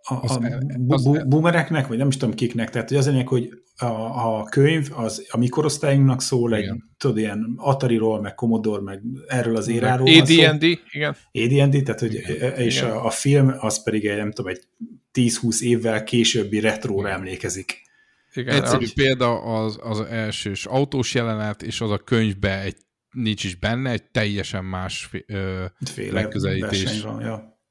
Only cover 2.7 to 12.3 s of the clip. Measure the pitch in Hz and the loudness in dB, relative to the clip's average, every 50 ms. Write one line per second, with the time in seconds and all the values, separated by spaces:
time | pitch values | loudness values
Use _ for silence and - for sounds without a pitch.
2.7 | - 120 117 - 135 143 131 143 139 131 123 131 131 123 123 - - - _ _ | -4 -6 -4 0 0 2 2 4 2 2 2 2 0 -2 -2 -4 -12 -20 _ _
3.7 | _ - 127 120 110 110 110 113 117 123 120 117 110 107 104 107 - 139 139 151 | _ -6 -4 -4 -4 -4 -6 -6 -4 -2 -2 0 0 -2 -4 0 2 4 4 6
4.7 | 165 160 143 143 - - 117 110 107 - - - - 113 123 123 - 156 151 151 | 4 2 0 -4 -4 -4 -4 -4 -4 -6 -10 -4 0 0 0 2 2 0 0 0
5.7 | 143 - - 143 139 139 139 135 127 131 - - 135 123 120 117 113 104 101 98 | -2 0 0 2 4 6 6 4 4 2 -2 0 0 0 2 2 0 0 -2 -4
6.7 | 95 - - _ _ _ - 135 107 110 107 104 101 107 110 113 120 - - 139 | -6 -10 -10 _ _ _ -2 0 0 0 -2 -2 -4 -6 -6 -6 -6 -2 0 0
7.7 | 135 135 131 120 117 110 110 110 110 104 104 98 - - 123 113 113 110 107 110 | 2 2 2 2 2 2 2 0 0 -2 -4 -6 -6 -2 0 0 0 2 0 -2
8.7 | 104 98 98 98 98 98 107 120 131 - - - - 127 120 117 113 110 98 110 | -2 -2 -6 -8 -10 -10 -10 -10 -10 -10 -8 -6 -4 -2 0 0 0 0 0 0
9.7 | 117 117 - - 127 127 131 147 160 165 143 143 165 165 160 156 156 147 160 170 | 0 0 2 2 2 4 8 10 10 10 10 10 8 8 8 6 6 4 2 2
10.7 | 170 - - - - 143 151 147 147 - _ _ _ 113 113 120 135 139 139 143 | 2 0 -6 -14 -8 -6 -4 -6 -6 -8 _ _ _ -2 0 2 4 4 4 4
11.7 | 139 143 135 123 107 - 127 110 107 - - - | 4 2 2 0 -2 -2 -4 -4 -4 -6 -6 -6